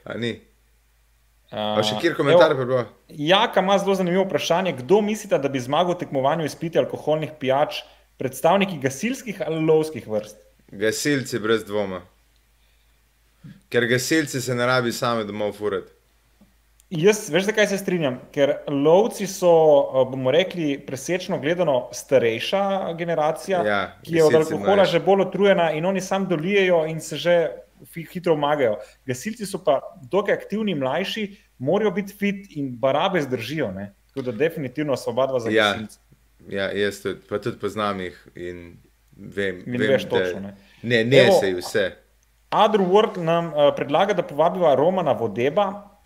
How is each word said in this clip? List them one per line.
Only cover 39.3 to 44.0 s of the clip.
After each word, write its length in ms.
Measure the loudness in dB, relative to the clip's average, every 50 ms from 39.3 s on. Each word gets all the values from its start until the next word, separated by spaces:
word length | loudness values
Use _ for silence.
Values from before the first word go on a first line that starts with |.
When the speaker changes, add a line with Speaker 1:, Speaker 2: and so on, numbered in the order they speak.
| -6 -4 -4 -4 -6 -8 -8
Speaker 2:
In 80 | -6
Speaker 1:
vem, 180 | -2 -2 0 2
Speaker 2:
veš 140 | 0 0 0
Speaker 1:
da 60 | -2
Speaker 2:
točno, 280 | -2 -2 -2 -2 -4 -8
ne. 120 | -10 -14 -16 -18 _ _ _ -10
Speaker 1:
Ne, 220 | -4 0 2 2
ne, 140 | 2 6 6 6
Speaker 2:
Evo, 140 | 8 8 6
Speaker 1:
saj 200 | 4 4 2 -2
vse. 360 | -4 -6 -4 -2 -2 -2 -2 -4 -10 _ _ _ _ _ _ _ _ _ -2
Speaker 2:
Otherworld 640 | 2 4 4 4 4 2 2 4 4 4 4 2 -2 -4
nam, 280 | -2 0 0 0 0 -2
eh, 240 | 2 4 4 4
predlaga, 400 | 4 2 -4 0 2 2